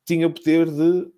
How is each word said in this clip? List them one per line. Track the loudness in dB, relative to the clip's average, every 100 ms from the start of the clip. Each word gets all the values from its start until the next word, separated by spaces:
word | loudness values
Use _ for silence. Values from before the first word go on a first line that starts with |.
tinha | -6 -2 -2
o |
poder | -2 0 2 0
de | 0 0 0 -4